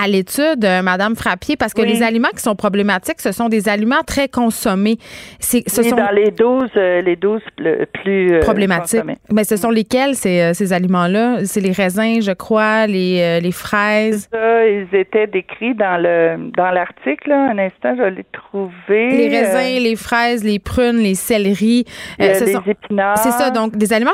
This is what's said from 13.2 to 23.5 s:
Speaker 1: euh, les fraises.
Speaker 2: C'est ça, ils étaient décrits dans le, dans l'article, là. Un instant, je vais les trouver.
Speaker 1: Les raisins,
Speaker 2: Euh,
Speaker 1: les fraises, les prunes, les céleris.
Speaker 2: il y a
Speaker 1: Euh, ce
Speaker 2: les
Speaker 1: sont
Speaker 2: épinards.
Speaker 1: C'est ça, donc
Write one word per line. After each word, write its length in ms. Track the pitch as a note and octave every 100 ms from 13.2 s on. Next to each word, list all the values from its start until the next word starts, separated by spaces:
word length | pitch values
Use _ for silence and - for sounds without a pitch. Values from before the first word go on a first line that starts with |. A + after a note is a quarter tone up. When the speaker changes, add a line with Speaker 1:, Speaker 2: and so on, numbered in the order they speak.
Speaker 1:
euh, 180 | E3+ E3+
les 100 | F3
fraises. 800 | F3 - G#3 G#3 G#3+ A3 G#3+ G3
Speaker 2:
C'est 60 | A3+
ça, 260 | A3+ A#3 A3+
ils 200 | G3+ F3+ G3
étaient 320 | F#3+ G#3+ G#3+
décrits 480 | F#3+ - - A3+ A3+
dans 260 | G3 F3
le, 480 | E3+ E3+ E3 E3 E3 F3+
dans 160 | F3+
l'article, 580 | F3+ F3 - C4 D4+ D4
là. 200 | C#4 C4+
Un 60 | G#3
instant, 380 | F#3+ - B3 B3
je 40 |
vais 80 | G3+
les 140 | F#3+ F#3+
trouver. 800 | - - G3+ F#3+ F3 - G#3 A#3+
Speaker 1:
Les 180 | C4 A3+
raisins, 480 | A#3 G#3+ B3+ B3+ B3+
Speaker 2:
Euh, 20 |
Speaker 1:
les 160 | A#3 A3
fraises, 480 | - A#3 A#3+ A#3+
les 160 | G#3 G#3
prunes, 380 | - - A#3+ A#3
les 180 | G#3 F#3+
céleris. 720 | - A3 G3 G3 A3 A#3+ - - - -
Speaker 2:
il 60 | G3
y 20 |
a 40 |
Speaker 1:
Euh, 20 | F#3+
ce 100 | A3+
Speaker 2:
les 60 |
Speaker 1:
sont 80 | G3 F#3
Speaker 2:
épinards. 500 | G#3+ - G3+ G3 G#3
Speaker 1:
C'est 140 | A#3
ça, 180 | A#3+
donc 260 | C4+